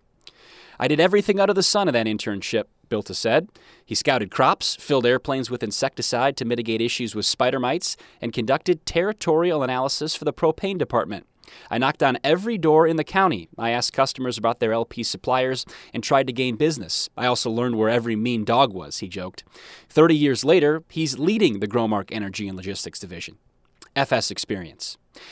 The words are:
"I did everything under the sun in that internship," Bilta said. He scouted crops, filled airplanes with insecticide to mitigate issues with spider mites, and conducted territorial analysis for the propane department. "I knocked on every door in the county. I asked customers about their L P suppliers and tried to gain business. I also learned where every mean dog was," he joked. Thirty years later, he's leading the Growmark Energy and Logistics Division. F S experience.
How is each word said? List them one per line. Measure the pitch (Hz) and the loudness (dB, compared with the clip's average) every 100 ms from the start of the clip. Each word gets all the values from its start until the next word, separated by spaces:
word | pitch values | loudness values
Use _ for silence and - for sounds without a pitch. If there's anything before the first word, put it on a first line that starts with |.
| _ _ - _ - - - - | _ _ -20 _ -20 -20 -20 -2
"I | 127 | 2
did | 151 | 4
everything | 180 208 208 202 | 6 4 2 2
under | 196 | 4
the | 190 | 4
sun | 180 208 180 | 2 2 2
in | |
that | 120 110 | 2 0
internship," | 107 113 98 - 110 - _ - | -2 -4 -6 -2 -2 -4 _ -6
Bilta | 107 - 92 | -6 -4 -4
said. | 113 143 190 _ _ _ - | 2 2 0 _ _ _ -6
He | 110 | -2
scouted | 143 127 101 | 2 0 0
crops, | - 135 196 - - | 2 2 2 -4 -8
filled | - 139 120 | 0 2 4
airplanes | 127 - 135 120 | 2 0 -4 -4
with | 123 | -6
insecticide | 107 - 135 - - 120 139 135 | -4 -2 -4 -2 -4 0 0 0
to | 117 | -2
mitigate | 120 113 113 | -2 -2 0
issues | 117 - 113 | 0 -2 -4
with | 107 - | -4 -4
spider | - 127 131 | 0 0 2
mites, | 123 170 - - - - | -2 -2 -4 -10 -16 -10
and | 117 | -8
conducted | 127 113 147 185 165 - | -4 0 0 0 -2 0
territorial | 170 196 214 170 160 175 156 | -2 -2 -2 0 2 2 0
analysis | 127 127 135 - 151 - | -2 -2 -2 -4 -6 -4
for | 151 | -4
the | |
propane | - 160 - 196 185 | 0 -2 0 -6 -4
department. | 127 120 80 101 _ _ - - - | 0 0 -2 -10 _ _ -20 -20 -6
"I | 117 | -2
knocked | 135 - | -2 2
on | 139 123 | 0 2
every | 143 180 220 208 | 0 0 0 0
door | 156 156 165 | 4 6 4
in | 160 | 2
the | |
county. | - 190 190 98 82 - | -2 2 2 0 -8 -6
I | 117 | -2
asked | 120 - | -2 -2
customers | - 131 - 127 107 | 0 0 0 -6 -2
about | 113 120 | -2 0
their | 113 | 0
L | 113 | 0
P | 117 - | -4 -6
suppliers | 113 98 - 127 131 131 - - - | -8 -6 0 0 0 -4 -8 -18 -10
and | 123 | -8
tried | - 139 131 | 2 2 2
to | |
gain | 123 127 113 | -2 -2 2
business. | 156 139 85 - - - | 0 0 -6 -6 -6 -2
I | 123 | 0
also | 123 120 | 0 -2
learned | 113 123 110 | -2 -2 2
where | 110 | 2
every | 117 117 107 | 2 0 -2
mean | 120 117 104 | -2 -2 0
dog | 120 131 | 2 2
was," | 92 73 - | 0 -10 -12
he | 92 | -10
joked. | 95 90 - _ - - - _ | -10 -10 -12 _ -20 -20 -20 _
Thirty | 151 165 156 | 4 6 6
years | 143 123 | 4 2
later, | 139 180 147 160 _ | 4 6 4 0 _
he's | 160 151 127 | -4 -4 0
leading | 165 220 170 101 | 0 2 2 0
the | 104 | -2
Growmark | 120 113 104 95 | 0 0 -2 -4
Energy | 107 98 101 98 | -8 -8 -8 -8
and | 92 | -8
Logistics | 92 95 90 - | -10 -8 -10 -12
Division. | 90 85 - - _ _ _ _ - 139 | -14 -14 -14 -18 _ _ _ _ -8 -4
F | 139 | 0
S | 120 - | 0 -2
experience. | 95 - 98 80 - - - _ - - | -8 -8 -8 -8 -14 -14 -14 _ -20 -20